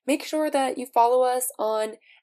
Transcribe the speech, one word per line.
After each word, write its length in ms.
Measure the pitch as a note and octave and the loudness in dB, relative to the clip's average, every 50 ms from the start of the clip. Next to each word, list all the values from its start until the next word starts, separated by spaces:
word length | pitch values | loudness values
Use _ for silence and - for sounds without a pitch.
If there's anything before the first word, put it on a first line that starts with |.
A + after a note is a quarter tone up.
| _ | _
Make 160 | - C#4+ D#4 | -2 -2 -2
sure 260 | - - - D#4 D#4 D4+ | -2 -4 -2 -2 -2 0
that 300 | D4 C#4 C4+ B3+ - - | 0 0 0 -2 -2 -6
you 80 | B3 | -8
follow 380 | - - B3 A#3 A#3 B3+ B3+ B3+ | -2 2 4 4 4 4 4 2
us 260 | B3+ B3 B3+ B3+ - - - | 2 0 -2 -4 -6 -6 -4
on 360 | A3 A3 A3 A3 G#3+ A3 G#3+ - _ _ - _ | -4 -2 -2 -2 -4 -6 -8 -12 _ _ -20 _